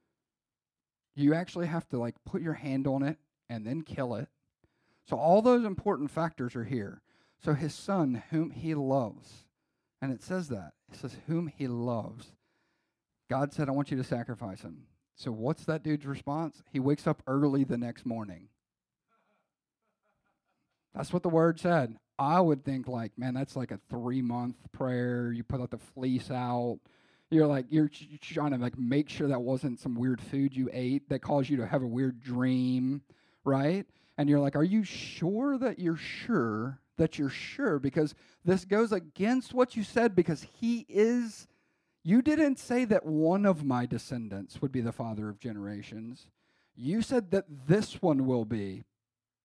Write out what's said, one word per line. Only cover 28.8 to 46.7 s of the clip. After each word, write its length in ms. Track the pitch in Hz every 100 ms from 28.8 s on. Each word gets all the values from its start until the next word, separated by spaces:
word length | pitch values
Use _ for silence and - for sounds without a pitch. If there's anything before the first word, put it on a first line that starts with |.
| 120 143 147
sure 180 | - 143
that 140 | 127
wasn't 380 | 123 131 143 120
some 160 | 139 117
weird 260 | 127 120
food 340 | - 135 139 131
you 140 | 127
ate 360 | 127 123 139 -
that 100 | 139
caused 300 | - 147 135
you 80 | 139
to 100 | 113
have 160 | 147
a 40 | 123
weird 320 | 120 131 120
dream, 840 | 131 123 127 127 127 127 127 143 - _ _ _
right? 420 | 139 135 143 190 - _ _ -
And 100 | 147
you're 120 | 143
like, 160 | 139 143
"Are 80 |
you 200 | 170 220
sure 760 | 196 - - - 165 214 285 269
that 200 | 247 175
you're 180 | 175 160
sure 840 | - - - 208 113 107 123 135 _ -
that 200 | 160 -
you're 120 | 139
sure?" 500 | - - - 269 147
Because 360 | 135 165 151 - _ _
this 220 | 170 185 185
goes 260 | 208 226
against 640 | 208 160 - 202 254 -
what 220 | 247 247 233
you 80 |
said, 320 | 196 233 233 185
because 300 | 175 151 - -
he 260 | 226 233 -
is, 580 | 196 220 247 226 - - _ _ _ _ _
you 180 | 160 226
didn't 380 | 269 302 294 262
say 240 | - 247 240
that 200 | 202 156
one 400 | 151 160 196 202
of 180 | 160
my 220 | 143 123 123
descendants 760 | 117 - 123 110 98 98 -
would 100 | 139
be 100 | 131
the 100 | 117
father 380 | 113 117 107 107
of 100 | 101
generations. 880 | 120 104 101 104 101 110 113 127 - _ _ _ _